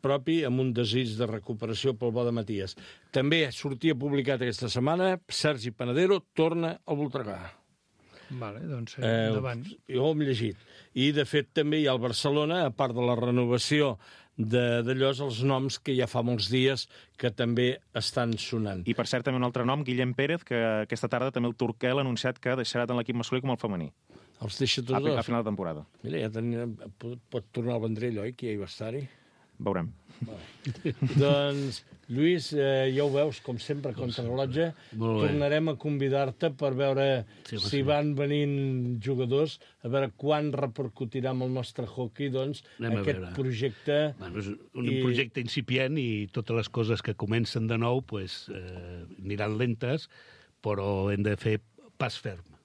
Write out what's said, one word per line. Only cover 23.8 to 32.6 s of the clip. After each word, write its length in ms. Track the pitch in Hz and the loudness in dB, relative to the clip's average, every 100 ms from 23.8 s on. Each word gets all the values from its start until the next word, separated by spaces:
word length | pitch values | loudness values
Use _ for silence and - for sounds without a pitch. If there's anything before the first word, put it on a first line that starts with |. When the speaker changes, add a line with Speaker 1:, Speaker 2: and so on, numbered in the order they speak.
| 76 - _ - - _ | -6 -10 _ -20 -20 _
Speaker 1:
Els 160 | 113 - | -10 -2
deixa 220 | 135 - | 0 0
tots 160 | 120 131 | 0 0
Speaker 3:
A 20 | |
fi-, 80 | 143 | 2
Speaker 1:
dos? 60 | 135 | 0
Speaker 3:
a 40 | |
final 200 | 117 117 | 0 0
de 60 | 110 | 0
temporada. 360 | 101 90 76 76 _ | -2 -4 -6 -10 _
Speaker 1:
Mira, 160 | - 143 | -6 -4
ja 100 | 110 | -2
tenia, 380 | 110 117 117 120 107 - 95 | -2 -2 -2 -4 -8 -14 -12
pot, 200 | 117 123 _ | -12 -12 _
pot 160 | 123 - | -8 -6
tornar 220 | - 117 117 | -4 -2 -2
al 60 | |
Vendrell, 380 | 113 110 123 110 | -2 -2 -2 -2
oi? 140 | 107 | -6
Que 140 | 123 123 | -6 -6
ja 60 | |
hi 40 | 104 | -4
va 80 | 95 | -6
estar-hi. 420 | - 110 127 135 - _ _ _ _ | -8 -8 -6 -10 -14 _ _ _ _
Speaker 3:
Veurem. 300 | - 92 82 - _ - | -2 -2 -2 -8 _ -12
Speaker 1:
Vale. 240 | - 104 - - - | -10 -10 -16 -12 -10
<laughs> 500 | 117 160 127 131 - | -4 -4 -2 2 4
Doncs, 680 | 143 143 143 143 139 117 - - - | 6 6 4 0 -4 -6 -14 -20 -8
Lluís, 440 | 120 156 175 135 | 2 4 4 0
eh, 380 | 151 | 0